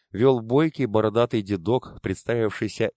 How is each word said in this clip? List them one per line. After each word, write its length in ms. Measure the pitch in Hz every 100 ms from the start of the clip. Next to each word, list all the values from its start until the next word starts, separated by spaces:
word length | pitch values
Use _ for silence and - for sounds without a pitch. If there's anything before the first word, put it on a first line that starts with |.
| _
вел 300 | 98 127 127
бойкий 460 | 113 135 160 - 123
бородатый 560 | 107 107 107 120 117
дедок, 580 | 98 98 82 123 - -
представившийся 880 | 98 95 - 120 110 - 107 - 113